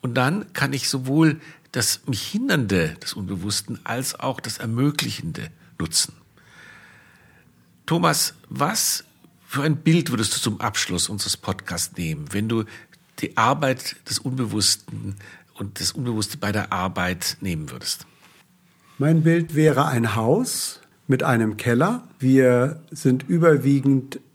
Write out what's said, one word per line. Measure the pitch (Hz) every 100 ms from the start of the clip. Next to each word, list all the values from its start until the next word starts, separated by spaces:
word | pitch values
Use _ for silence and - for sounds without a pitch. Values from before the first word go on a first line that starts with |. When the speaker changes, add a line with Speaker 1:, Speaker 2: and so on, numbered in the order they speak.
Speaker 1:
Und | 127 120
dann | 127 190 -
kann | - 139
ich | 135 -
sowohl | 139 127 143 160 151 - - _
das | - 113 - -
mich | 110
Hindernde | - 208 269 175 110 95 80 80
des | -
Unbewussten | - 95 98 92 104 - 117 -
als | 120 131 -
auch | 135 127
das | - -
Ermöglichende | 113 113 139 147 - 110 82 - - - - _
nutzen. | 80 - - - _ _ _ - - - - - _ _ _ _ _ _ _ _ -
Thomas, | 165 170 151 - - _
was | - 147 220 - - - _ _ _ _
für | 135
ein | 147 147
Bild | - 165 165
würdest | 123 107 -
du |
zum | - 104
Abschluss | 113 98 - 90 -
unseres | 101 - -
Podcasts | - 92 - 87 - -
nehmen, | 82 76 147
wenn | 101 110
du | 113 107 - - _ _ -
die | - -
Arbeit | 113 143 139 127 - - -
des | -
Unbewussten | 139 131 117 107 101 - - 107 104 98 - - _
und | - 101 101
das | -
Unbewusste | - 123 110 104 -
bei | 101
der | 104 -
Arbeit | 90 92 87 90 90 - -
nehmen | 98 82 73
würdest? | 62 - - - _ - _ _ _ _ _ _ -
Speaker 2:
Mein | 139 165
Bild | 156 165 165
wäre | 147 156 131 151
ein | 123 110 104
Haus | 113 170 247 - - - _ _ -
mit | 135
einem | - 120 110 101
Keller. | - 120 170 247 - -
Wir | 131 131 127 123 131 160 -
sind | - 135 127 -
überwiegend | 175 165 147 127 139 139 135 123 - _